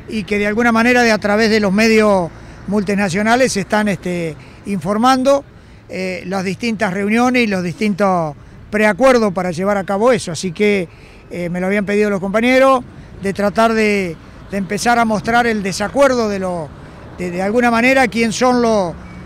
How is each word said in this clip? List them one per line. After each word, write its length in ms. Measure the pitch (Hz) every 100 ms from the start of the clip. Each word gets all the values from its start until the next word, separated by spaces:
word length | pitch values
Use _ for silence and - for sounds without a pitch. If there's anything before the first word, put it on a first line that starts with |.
| -
y 160 | 220
que 140 | 180 208
de 100 | 208
alguna 240 | 214 240
manera 300 | 226 233 247
de, 80 | 233
a 60 | 214
través 320 | 208 208 226
de 100 | 220
los 120 | 208
medios 560 | 196 226 220 214 196 165 - - - -
multinacionales 840 | 208 190 196 202 180 214 240 254
se 100 | 202
están, 280 | 180 214 208
este, 480 | 180 180 175 165 147 - - -
informando, 760 | 196 165 214 254 262 262 277 - - - - -
eh, 340 | 185 185 180 180
las 180 | 190 190
distintas 480 | 180 233 208 208
reuniones 500 | 185 202 226 247 247
y 40 | 226
los 140 | 190
distintos 760 | 175 151 220 190 202 180 160 143 - - -
preacuerdos 600 | 214 214 185 269 240 214
para 180 | 180 180
llevar 240 | 160 190 202
a 80 |
cabo 300 | 185 196 233
eso. 180 | 226 -
Así 220 | 156 185
que, 340 | 160 208 202 170 - - - -
eh, 200 | 175 175
me 100 | 180
lo 80 | 185
habían 180 | 208 196
pedido 240 | 202 208
los 120 | 202
compañeros, 640 | 190 202 240 262 269 262 - - - -
de 100 | 196
tratar 400 | 196 202 185 226
de, 460 | 220 214 202 180 156 - - -
de 60 | 196
empezar 420 | 180 208 240 240
a 60 | 226
mostrar 420 | 214 233 240 240
el 160 | 214
desacuerdo 640 | 190 170 202 262 277 247 214
de 120 | 202
lo, 280 | 185 175 147 - - - - -
de, 140 | 180
de 100 | 175
alguna 300 | 190 240 240
manera 380 | 226 254 269 247
quién 240 | 202 226
son 280 | - 254 247
los, 320 | 233 220 180 147 - -